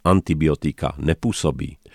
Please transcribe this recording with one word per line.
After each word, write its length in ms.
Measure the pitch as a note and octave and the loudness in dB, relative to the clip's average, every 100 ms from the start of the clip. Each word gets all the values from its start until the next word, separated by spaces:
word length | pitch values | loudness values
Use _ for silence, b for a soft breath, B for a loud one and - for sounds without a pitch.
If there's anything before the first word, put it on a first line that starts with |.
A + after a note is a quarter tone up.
antibiotika 920 | F2 F#2+ - D2+ D#2 D2 D2+ - C2+ C#2 | 2 2 2 2 2 0 -2 -4 -6 -2
nepůsobí. 800 | D2+ E2 A#2 - D#2 C2 C#2 - B | -2 0 -2 0 -2 -2 -8 -12 B